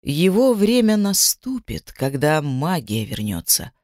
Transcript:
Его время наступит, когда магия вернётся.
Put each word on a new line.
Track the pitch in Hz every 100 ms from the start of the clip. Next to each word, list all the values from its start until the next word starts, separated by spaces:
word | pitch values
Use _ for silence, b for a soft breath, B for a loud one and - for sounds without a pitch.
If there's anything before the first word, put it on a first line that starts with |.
Его | - 143 185 196 262
время | 220 208 247 220
наступит, | 214 202 196 - - 254 254 - 95 -
когда | - 135 139 147 156
магия | 147 131 156 180 110 110
вернётся. | 107 101 107 87 - - - _